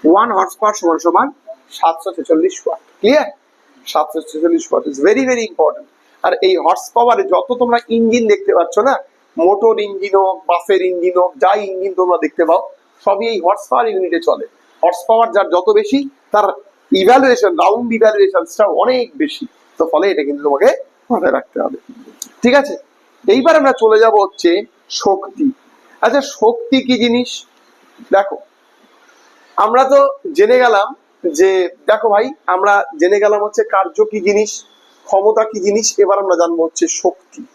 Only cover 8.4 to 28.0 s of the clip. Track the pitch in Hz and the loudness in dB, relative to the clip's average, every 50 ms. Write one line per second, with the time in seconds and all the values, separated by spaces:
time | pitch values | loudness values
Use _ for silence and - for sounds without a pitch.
8.4 | - 196 - 175 170 175 - 208 226 269 262 - - _ _ _ _ _ _ - | 0 0 0 0 0 0 0 0 0 0 -2 -2 -6 _ _ _ _ _ _ 0
9.4 | 330 370 403 392 233 226 214 - 208 202 202 190 190 202 190 196 190 190 185 - | 2 2 2 2 2 0 2 0 -4 -6 -6 -8 -6 0 0 2 2 0 -2 -4
10.4 | - - 175 170 - - 196 185 180 185 180 175 170 180 180 180 180 180 - - | -2 -2 -2 -2 0 0 0 0 0 -2 -2 -2 -2 0 0 0 0 0 0 0
11.4 | - 185 202 214 208 190 190 185 190 196 185 180 185 180 180 165 160 147 _ - | 0 2 2 0 -2 -6 -8 -6 -6 -6 -4 -2 0 0 0 -2 -2 -4 _ -2
12.4 | 170 156 165 190 - - - _ _ _ _ _ _ 208 202 196 233 233 226 190 | 0 2 2 0 -2 -6 -16 _ _ _ _ _ _ -2 -2 0 -2 -4 -4 -2
13.4 | 165 175 208 202 - - - 240 240 220 202 190 185 170 170 165 170 - - - | 0 -2 -2 -2 -4 -2 -2 0 0 -2 -2 -4 -4 -2 -4 -2 0 -2 -2 -2
14.4 | - - _ _ _ _ _ _ - 175 175 - - - 226 226 233 226 - 202 | -6 -16 _ _ _ _ _ _ -2 -2 -2 -2 -2 0 2 2 2 2 0 0
15.4 | 190 165 165 180 180 214 214 208 208 208 269 277 277 269 _ _ _ _ - 202 | 0 2 0 0 0 2 0 2 0 0 -2 -4 -4 -6 _ _ _ _ 0 0
16.4 | 190 196 - - - _ _ _ _ _ - 190 190 196 247 277 269 262 240 - | 0 0 -4 -6 -16 _ _ _ _ _ -2 2 4 4 6 6 6 2 2 2
17.4 | 208 190 175 156 170 190 214 240 247 233 233 220 226 214 214 202 196 190 196 175 | 0 -2 0 0 0 0 0 -2 -4 -6 0 2 2 2 4 2 0 2 2 -2
18.4 | 165 - - - 208 196 156 156 196 240 254 254 240 240 - 269 156 147 - - | -4 -4 0 0 0 0 2 0 0 0 0 -2 -4 -6 -6 -6 -6 -6 -6 -12
19.4 | - - _ _ _ _ _ - 165 160 160 151 190 202 180 151 143 143 143 143 | -14 -16 _ _ _ _ _ -4 -4 0 0 0 0 0 0 -2 -4 -4 -6 -4
20.4 | 143 147 139 139 190 262 330 539 - _ _ _ _ _ 247 185 - 151 - 135 | -2 -2 0 2 2 2 2 0 -8 _ _ _ _ _ -4 -2 0 -2 -2 -2
21.4 | - _ _ - - - 262 - _ - - - - - - _ - - _ _ | -6 _ _ -6 -6 -6 -6 -10 _ -20 -20 -20 -20 -20 -20 _ -20 -20 _ _
22.4 | - 247 254 285 277 285 - - - _ _ _ _ _ _ _ - 247 202 262 | 0 2 2 2 2 0 -8 -12 -14 _ _ _ _ _ _ _ 0 0 0 2
23.4 | 240 226 320 311 277 269 254 - 220 220 214 214 226 226 208 208 196 190 _ - | 4 4 4 4 4 2 2 2 2 4 4 4 4 4 4 2 0 0 _ -2
24.4 | - 170 175 196 220 _ _ _ _ _ - - - 208 190 190 - - - - | 0 0 0 0 -4 _ _ _ _ _ -12 -4 -2 -2 -2 -2 -4 -14 -6 -2
25.4 | 302 269 262 _ _ _ _ _ _ _ - _ - 240 - 185 - - - - | -2 -2 -2 _ _ _ _ _ _ _ -8 _ -2 0 0 0 -2 -4 -6 0
26.4 | 214 220 233 233 - - 269 262 - - 254 214 233 240 233 247 247 - - - | 0 0 0 0 -2 -2 -2 -2 0 0 0 0 2 0 0 -2 -2 -6 -10 -16
27.4 | - _ _ _ _ _ _ _ _ _ _ - | -16 _ _ _ _ _ _ _ _ _ _ -20